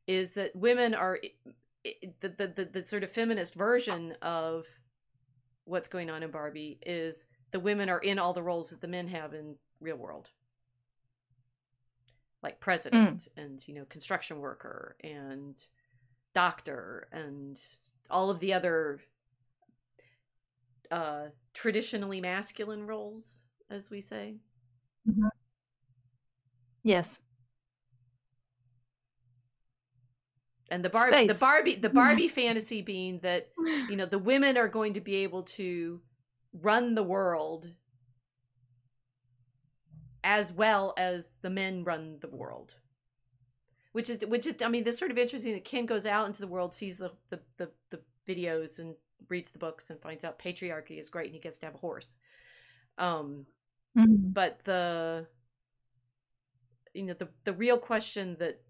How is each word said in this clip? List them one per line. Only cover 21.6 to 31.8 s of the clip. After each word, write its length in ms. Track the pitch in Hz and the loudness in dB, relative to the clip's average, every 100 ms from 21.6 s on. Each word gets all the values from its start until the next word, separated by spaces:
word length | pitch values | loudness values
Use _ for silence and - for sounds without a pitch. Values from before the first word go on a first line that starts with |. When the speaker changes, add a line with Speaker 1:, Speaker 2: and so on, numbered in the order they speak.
| 226 214 214 214 196 190 | 0 0 -2 -4 -4 -4
Speaker 1:
masculine 640 | 180 185 214 - 214 214 208 | -2 -2 -4 -8 -8 -8 -8
roles, 580 | 214 208 220 226 - _ _ _ | -8 -8 -12 -16 -18 _ _ _
as 200 | 202 190 | -12 -10
we 100 | 202 | -12
say. 340 | 196 220 208 214 - _ _ _ _ _ 220 | -10 -10 -10 -12 -18 _ _ _ _ _ 2
Speaker 2:
Mm-hmm. 180 | 208 208 - _ _ _ _ _ _ _ _ _ _ _ _ _ _ | 4 4 2 _ _ _ _ _ _ _ _ _ _ _ _ _ _
Yes. 360 | 220 180 165 - _ _ _ _ _ _ _ _ _ _ _ _ _ _ 123 _ _ _ _ _ 123 _ _ _ _ _ _ _ _ _ _ _ _ _ _ | 4 4 4 -8 _ _ _ _ _ _ _ _ _ _ _ _ _ _ _ _ _ _ _ _ _ _ _ _ _ _ _ _ _ _ _ _ _ _ _
Speaker 1:
And 140 | 180 | -4
the 60 | 175 | 2
Bar-, 220 | 226 247 | 4 8
the 60 | 294 220 | 8 8
Speaker 2:
Space. 140 | 202 | 6
Speaker 1:
Barbie, 360 | 262 302 349 | 6 6 4
the 140 | - | 2